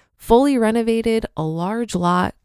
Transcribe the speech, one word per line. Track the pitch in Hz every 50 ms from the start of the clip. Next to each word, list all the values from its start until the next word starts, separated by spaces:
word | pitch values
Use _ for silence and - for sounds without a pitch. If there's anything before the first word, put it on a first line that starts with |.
| _ _ _ _
fully | - - 226 233 269 285 285 254
renovated, | 226 214 196 233 226 226 226 226 226 226 226 226 - - - -
a | 156
large | 160 160 165 170 185 214 233 240 220 -
lot, | 185 175 175 175 180 180 - - _ _